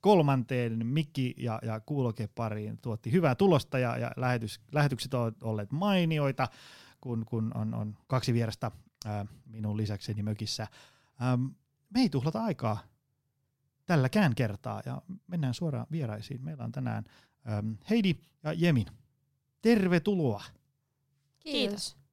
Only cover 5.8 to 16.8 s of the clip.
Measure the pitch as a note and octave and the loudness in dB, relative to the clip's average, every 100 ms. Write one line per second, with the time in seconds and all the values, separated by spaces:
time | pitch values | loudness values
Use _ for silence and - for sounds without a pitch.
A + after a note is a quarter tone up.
5.8 | G3+ F#3+ E3+ D#3 C#3+ B2+ B2+ - - - | 2 2 2 2 0 0 -2 -4 -20 -20
6.8 | - _ C3 A#2 A2+ A#2 A2 A#2+ G#2+ A2+ | -20 _ -6 -4 -2 -2 -2 -2 -4 -4
7.8 | G#2+ G#2 _ B2+ - A#2 A2+ G#2+ A#2 - | -6 -8 _ -2 2 0 0 -2 -8 -8
8.8 | _ _ A2 G#2 G#2 - - A2 G#2+ G#2 | _ _ -8 -6 -8 -12 -20 -6 -4 -2
9.8 | G#2 G2+ - G#2 G#2 G#2 G#2+ - G#2+ - | -2 -4 -6 -4 -4 -4 -4 -6 -8 -12
10.8 | - _ _ _ B2 B2+ C3 - _ _ | -20 _ _ _ 0 0 -2 -8 _ _
11.8 | _ G#3+ B3 C#3+ C3 G#3 A3+ D#3 A2+ G#2+ | _ 0 2 2 0 -2 -2 -2 -2 -2
12.8 | - _ _ _ _ _ _ _ _ _ | -6 _ _ _ _ _ _ _ _ _
13.8 | - E3 C3 G#3+ F3+ A#2 A#2 G2+ A#2 G#2+ | 0 2 4 4 4 4 -2 -2 -6 -8
14.8 | A2 B2+ - F#3 - F3 C3+ A#2+ E3+ B2+ | -6 -10 -10 -16 -8 -4 -2 -2 -4 -4
15.8 | A#2 E3 B2+ G#2+ - B2+ C#3 D3+ A2+ A2+ | -4 -4 -4 -6 -8 -10 -8 -8 -8 -6